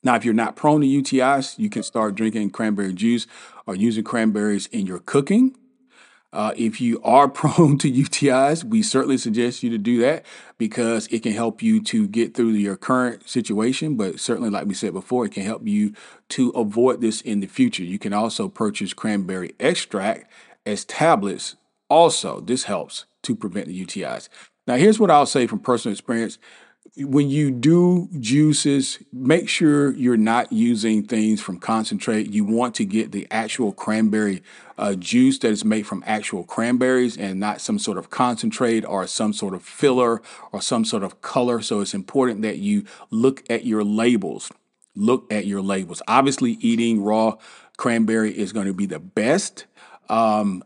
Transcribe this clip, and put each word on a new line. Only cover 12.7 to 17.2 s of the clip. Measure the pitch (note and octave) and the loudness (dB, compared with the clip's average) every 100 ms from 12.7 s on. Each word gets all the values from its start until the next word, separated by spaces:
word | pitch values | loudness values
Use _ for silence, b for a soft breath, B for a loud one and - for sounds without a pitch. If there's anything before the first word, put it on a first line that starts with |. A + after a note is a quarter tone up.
| F#2+ | -4
current | - C3 B2 A#2 - | -2 0 0 -4 -6
situation. | B2+ A2+ G#2 A2+ C3 D#3 C3 | -6 -2 -2 0 -2 -4 -2
But | G2 D#2+ | -4 -6
certainly, | - A2+ A#2 | -4 -2 -2
like | G2+ F2+ | -4 -4
we | F#2+ | -4
said | G#2+ | -6
before, | F2+ - B2+ G#2+ | -6 -4 -2 -2
it | |
can | - | -4
help | G2 A2+ A2 | -8 -6 -2
you | G#2 G#2 G#2 B B _ | 0 0 -4 B B _
to | - B2 | -2 -2
avoid | - G#2+ G#2+ B2+ B2 | 0 -2 2 2 2
this | A2+ G#2+ | -2 -4